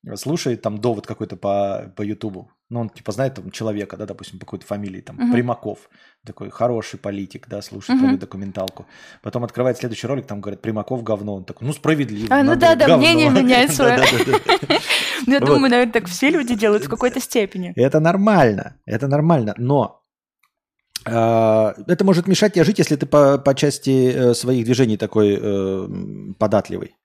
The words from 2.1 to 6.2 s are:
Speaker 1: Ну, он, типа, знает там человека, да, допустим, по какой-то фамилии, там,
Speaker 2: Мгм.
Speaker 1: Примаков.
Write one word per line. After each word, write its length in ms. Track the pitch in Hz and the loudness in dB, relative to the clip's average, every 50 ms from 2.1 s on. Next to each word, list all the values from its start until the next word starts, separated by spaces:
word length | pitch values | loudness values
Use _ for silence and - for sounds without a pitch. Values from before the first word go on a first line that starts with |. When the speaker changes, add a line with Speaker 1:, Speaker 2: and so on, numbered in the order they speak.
| 107 - - 107 95 90 - _ _ _ _ _ | -8 -8 -8 -10 -10 -12 -18 _ _ _ _ _
Speaker 1:
Ну, 120 | 120 120 | -8 -8
он, 80 | 117 104 | -8 -8
типа, 220 | _ - _ - 101 | _ -12 _ -10 -4
знает 220 | 107 135 135 135 | -4 -4 -4 -4
там 140 | - - 95 | -10 -16 -16
человека, 440 | - - 110 110 104 104 101 - - | -10 -8 -6 -6 -6 -6 -8 -10 -12
да, 80 | 98 107 | -14 -12
допустим, 340 | 98 90 - 95 - - 92 | -14 -12 -16 -16 -20 -18 -20
по 60 | - | -16
какой-то 200 | - - 90 - | -14 -14 -14 -10
фамилии, 340 | - 104 101 104 98 92 95 | -10 -8 -8 -8 -12 -12 -14
там, 140 | - - - | -16 -16 -8
Speaker 2:
Мгм. 160 | - 247 240 | -4 -2 0
Speaker 1:
Примаков. 580 | 120 120 123 123 117 - - 107 101 - _ _ _ _ _ _ _ _ | 2 0 0 0 -6 -6 -8 -12 -12 -12 _ _ _ _ _ _ _ _